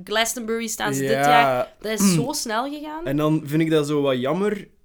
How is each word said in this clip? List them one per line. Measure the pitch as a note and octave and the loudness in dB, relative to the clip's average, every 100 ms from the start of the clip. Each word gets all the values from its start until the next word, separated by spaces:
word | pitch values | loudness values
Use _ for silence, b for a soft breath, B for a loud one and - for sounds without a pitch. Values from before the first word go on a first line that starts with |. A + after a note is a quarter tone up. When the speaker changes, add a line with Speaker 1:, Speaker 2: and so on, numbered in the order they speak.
Speaker 1:
Glastonbury | F#3 G#3 A3+ B3+ A3 A3+ A3+ | -4 0 0 -2 -4 -4 -4
staan | - G#3+ | -4 -2
ze | C3+ | 0
dit | C3+ | 0
Speaker 2:
Ja. | C3+ C#3+ | 2 4
Speaker 1:
jaar. | D3 C#3 B2 B2+ - | 6 4 2 -4 -6
Dat | G#3+ A3 | -6 0
is | G3 | 2
zo | E3 C4+ | 2 0
snel | D4 A#3+ G#3+ C#4 | -4 -4 -4 -4
gegaan. | D4 D4+ D#4 - | -8 -10 -8 -2
Speaker 2:
En | C#3+ | 0
dan | D3+ D#3 | 2 0
vind | C3+ D3+ | 0 0
ik | E3 | 2
dat | D#3 D3 | 2 2
zo | D3+ | 0
wat | C#3 C3 | 0 0
jammer, | B2+ E3+ G#3 G3+ - _ | 0 0 -2 -4 -10 _